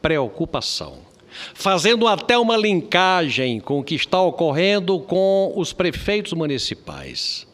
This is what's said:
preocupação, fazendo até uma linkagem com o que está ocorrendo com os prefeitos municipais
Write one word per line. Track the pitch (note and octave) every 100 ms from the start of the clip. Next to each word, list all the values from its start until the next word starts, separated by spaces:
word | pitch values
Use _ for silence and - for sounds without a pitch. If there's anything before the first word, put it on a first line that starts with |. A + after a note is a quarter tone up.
preocupação, | D#3 D#3+ B2 - E3 C3 - - D#2 - - _ - - -
fazendo | - G3 F#3+ E3+ A#3 A3+
até | G3 - A#3+
uma | A3+ A3+
linkagem | G#3+ F#3 - F3 F#3 F#3 D#3 A#2+ B2+ A2+
com | - C#3+
o |
que | C3
está | D#3 - F#3
ocorrendo | F#3 E3 E3 C#3 F#3+ G3+ F3+ F#3+
com | - F3 G3 G3 G3
os | - E3
prefeitos | - F3+ - - G#3 G3+
municipais | E3+ D#3 C3+ - - - C#2 C2+ B1 - - -